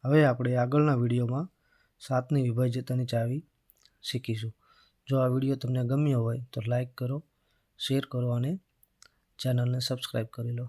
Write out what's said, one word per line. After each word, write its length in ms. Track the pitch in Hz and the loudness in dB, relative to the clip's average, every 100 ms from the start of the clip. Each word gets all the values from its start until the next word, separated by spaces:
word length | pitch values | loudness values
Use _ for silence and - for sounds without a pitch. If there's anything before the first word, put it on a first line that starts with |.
હવે 160 | 127 151 | 4 6
આપણે 320 | 147 120 123 123 | 6 4 0 2
આગળના 400 | 123 147 151 131 | 2 4 4 4
વીડિયોમાં 540 | 120 123 120 127 185 _ _ _ _ _ | 2 2 0 -2 -4 _ _ _ _ _
સાતની 420 | - 131 127 147 | -2 -2 0 0
વિભાજ્યતાની 640 | 127 117 127 120 127 127 127 | 2 2 0 -2 -2 -2 0
ચાવી 360 | 117 117 135 - _ _ _ _ _ | 0 -2 -4 -8 _ _ _ _ _
શીખીશું. 520 | - 127 - 107 113 - _ _ _ _ - | -8 -6 -4 -4 -6 -10 _ _ _ _ -2
જો 60 | 135 | 0
આ 120 | 127 | 2
વીડિયો 280 | 127 131 131 | 2 0 -2
તમને 260 | 123 127 | -2 -2
ગમ્યો 380 | 120 135 147 131 | 0 2 2 2
હોય 200 | 113 120 123 | 2 -2 -6
તો 80 | - | -6
લાઈક 300 | 110 120 127 | -2 -2 -2
કરો, 240 | - 127 139 - _ _ _ _ _ | -6 -6 -6 -8 _ _ _ _ _
શેર 260 | - 135 - | -2 -2 -2
કરો 220 | 123 123 | -4 -2
અને 200 | 120 131 185 _ _ _ _ - _ _ _ | 0 -2 -4 _ _ _ _ -20 _ _ _
ચેનલને 400 | 131 123 123 127 | -2 0 2 0
સબસ્ક્રાઇબ 480 | 123 127 - 123 113 | -2 -4 -4 -4 -6
કરી 280 | - 117 | -6 -6
લો. 100 | 120 | -6